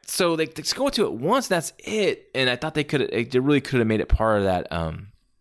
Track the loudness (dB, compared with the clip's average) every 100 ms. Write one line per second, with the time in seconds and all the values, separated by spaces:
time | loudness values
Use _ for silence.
0 | -8 0 0 2 -2 -4 -8 -2 -2 0
1 | -4 -2 0 0 2 -2 -2 -10 -6 -2
2 | 0 -2 -6 -2 0 0 -2 -2 -2 0
3 | 0 -2 0 0 4 2 2 0 2 2
4 | 2 2 4 2 2 0 -2 -4 -4 -6
5 | -14 _ _ _